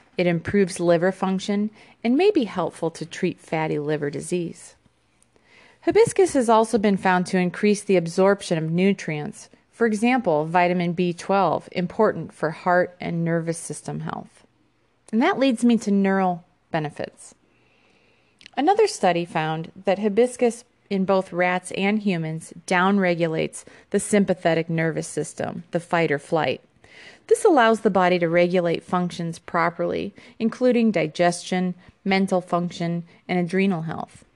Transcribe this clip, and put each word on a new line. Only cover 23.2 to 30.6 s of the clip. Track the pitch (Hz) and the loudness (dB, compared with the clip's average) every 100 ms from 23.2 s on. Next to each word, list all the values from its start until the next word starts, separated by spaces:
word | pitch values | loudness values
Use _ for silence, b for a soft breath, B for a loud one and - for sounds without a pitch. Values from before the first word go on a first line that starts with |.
| 165 160 151 - - B B | -2 -2 -4 -8 -20 B B
the | 202 | -4
sympathetic | - 208 196 175 170 165 160 | 0 2 2 0 0 0 0
nervous | 165 165 156 160 | -2 -2 -4 -6
system, | - 156 - - - - | -6 -8 -8 -8 -8 -6
the | 170 | -8
fight | - 170 160 | -2 0 0
or | 143 | -2
flight. | - 160 147 117 _ _ B B B B - | -2 -2 0 -4 _ _ B B B B 0
This | 440 | 2
allows | 440 294 226 226 | 4 6 4 4
the | 220 | 2
body | 190 180 180 | 2 4 2
to | 170 | 2
regulate | 170 175 185 170 160 - | 2 2 2 0 -2 -2
functions | 180 175 - 170 165 | -2 -2 -4 -8 -10
properly, | - 180 170 170 175 85 202 - B B | -6 -2 -2 -2 -4 -4 -6 -12 B B
including | 226 - | -4 0